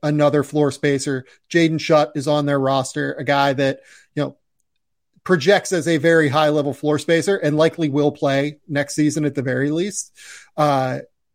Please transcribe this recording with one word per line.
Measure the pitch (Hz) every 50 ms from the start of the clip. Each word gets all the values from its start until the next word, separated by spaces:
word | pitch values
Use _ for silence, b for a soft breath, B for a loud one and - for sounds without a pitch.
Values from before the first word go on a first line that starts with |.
| -
another | 151 151 147 147 147 143 147 131
floor | - - 151 147 139
spacer. | 131 - - 147 139 135 - 147 139 131 123 b b b _ -
Jaden | - 170 165 160 160 151
Shutt | - - 165 151 147 - -
is | 151 127 151
on | 147 147 147
their | 143 143 139
roster, | 135 135 135 135 127 - - 151 143 139 -
a | - 139
guy | 120 143 143 139 143 139
that, | 127 139 135 135 b b b b b b b _
you | 147 143
know, | 135 - _ _ _ _ _ _ _ _ _ _ _ _ _ _ _ _ _ -
projects | - 185 170 131 175 202 180 - - 190
as | 175 135 165
a | 165
very | 156 127 165 165 165 156 143
high | 123 156 156 151
level | 151 151 139 143 135
floor | - - 151 151 147
spacer | - - 165 165 156 202 196
and | 190 170 147 147
likely | 151 160 165 160 - 165 151
will | 135 147 147 147 143
play | - - 139 135 139 143 147 151 - _ -
next | 151 143 143 143 -
season | - 151 147 135 165 151
at | 143 131
the | - 123
very | 131 127 127 139 147
least. | 151 165 185 208 202 - - - B B B B B B B B _
Uh, | - 151 147 139 135 131 127 131 135 - - _ _ _ _ _